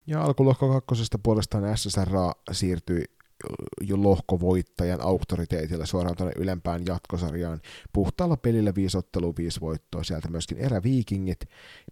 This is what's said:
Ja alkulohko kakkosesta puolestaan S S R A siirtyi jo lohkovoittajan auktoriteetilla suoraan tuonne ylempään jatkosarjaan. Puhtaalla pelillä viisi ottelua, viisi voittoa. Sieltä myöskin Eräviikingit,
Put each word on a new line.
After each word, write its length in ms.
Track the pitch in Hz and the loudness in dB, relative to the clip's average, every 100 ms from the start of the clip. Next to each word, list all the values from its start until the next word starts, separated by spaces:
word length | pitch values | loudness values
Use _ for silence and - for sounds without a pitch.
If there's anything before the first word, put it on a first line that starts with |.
| 151 | -6
Ja 160 | 156 | 0
alkulohko 500 | 156 135 135 123 135 | 0 4 4 6 4
kakkosesta 460 | 131 - 117 117 104 | 2 2 -2 0 0
puolestaan 600 | 117 107 - 107 101 113 | 2 2 2 0 0 -2
S 40 | |
S 140 | 101 98 | 0 0
R 120 | 90 95 | 2 2
A 160 | 87 - - | 2 -2 -8
siirtyi 520 | 92 92 85 - 87 - _ _ _ - - 50 - | -2 0 0 0 -2 -2 _ _ _ -12 -10 -10 -8
jo 220 | 98 98 | -2 4
lohkovoittajan 1000 | 101 95 - 92 90 92 - - 87 90 | 6 6 4 2 4 2 0 -2 0 0
auktoriteetilla 840 | 73 90 - 87 85 87 78 85 73 | 0 0 0 -4 -2 -2 -2 -4 -2
suoraan 300 | 92 90 87 | -2 -2 -2
tuonne 160 | 90 - | -4 -2
ylempään 460 | 92 87 85 85 87 | -2 -2 -4 -4 -2
jatkosarjaan. 720 | 87 - 90 87 82 85 82 - - - | -4 -4 -4 -2 -2 -4 -6 -12 -20 -4
Puhtaalla 440 | 104 87 - 175 147 | 0 0 0 0 2
pelillä 380 | 120 113 104 | 2 2 2
viisi 240 | 95 95 92 | 2 0 0
ottelua, 340 | - 92 85 82 | -2 -2 -2 -2
viisi 220 | 85 - | -4 -4
voittoa. 440 | 80 80 _ 80 | -6 -6 _ -8
Sieltä 240 | 80 80 78 | -6 -6 -4
myöskin 300 | 82 - - | -6 -6 -4
Eräviikingit, 840 | 135 104 107 131 110 98 92 90 - - - - - | -2 0 2 0 0 -2 -2 -6 -8 -16 -20 -20 -18